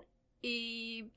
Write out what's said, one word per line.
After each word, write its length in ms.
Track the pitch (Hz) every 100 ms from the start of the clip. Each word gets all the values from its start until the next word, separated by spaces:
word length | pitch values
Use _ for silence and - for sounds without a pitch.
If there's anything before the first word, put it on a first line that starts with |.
| - _ _ _
y 680 | 240 240 233 233 226 226 220